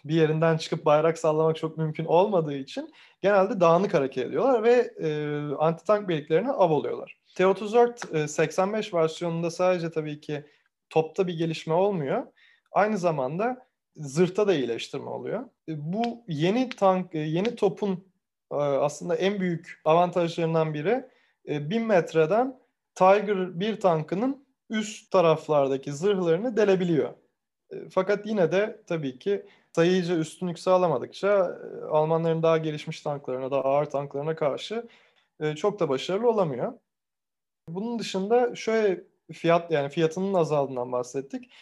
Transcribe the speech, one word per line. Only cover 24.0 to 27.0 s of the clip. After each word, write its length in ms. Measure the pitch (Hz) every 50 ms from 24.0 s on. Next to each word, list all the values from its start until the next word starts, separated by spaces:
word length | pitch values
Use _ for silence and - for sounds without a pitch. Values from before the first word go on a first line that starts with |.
| 156 - 170 190 240 269 277 - _ _ _ _ _ _
üst 420 | 226 220 208 - - - - _
taraflardaki 800 | - 185 170 165 156 156 - - 151 143 139 135 135 135 135 151 143
zırhlarını 640 | 139 170 208 202 185 180 165 160 175 220 262 208
delebiliyor. 520 | 220 208 196 190 180 185 170 165 139